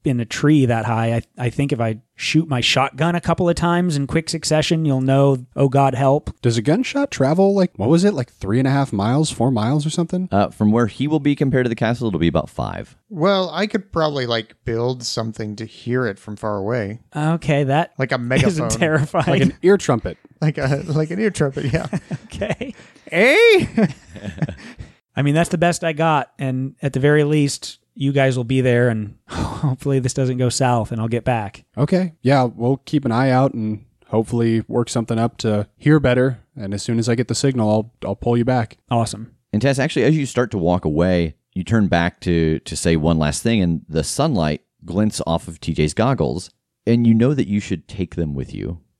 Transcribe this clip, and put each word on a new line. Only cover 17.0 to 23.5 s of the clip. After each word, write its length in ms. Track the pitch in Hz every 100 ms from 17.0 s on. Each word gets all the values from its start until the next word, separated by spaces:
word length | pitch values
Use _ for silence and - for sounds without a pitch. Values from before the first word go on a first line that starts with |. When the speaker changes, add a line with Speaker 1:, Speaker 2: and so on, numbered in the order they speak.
| _ 151
Speaker 1:
Okay, 480 | 156 165 - 143
that 300 | 135 143 175 -
Speaker 4:
Like 140 | 131
a 20 |
Speaker 1:
<laughs> 60 | 131
isn't 80 | 120
Speaker 4:
megaphone. 400 | 131 202 165 117
Speaker 1:
terrifying. 580 | - 160 156 151 175 165
Speaker 2:
Like 160 | 135
an 160 | 135 -
ear 140 | 175 202
trumpet. 420 | - 117 92 - _ -
Speaker 4:
Like 160 | 151 151
a, 280 | 135 139 -
like 240 | 151 156
an 80 | 175
ear 120 | 220
trumpet, 420 | - 143 143 143
yeah. 160 | 160 - 185 -
Speaker 1:
<laughs> 140 | 185 -
Okay. 480 | - - - 277 - - _ -
Speaker 4:
Eh? 560 | 165 240 349 466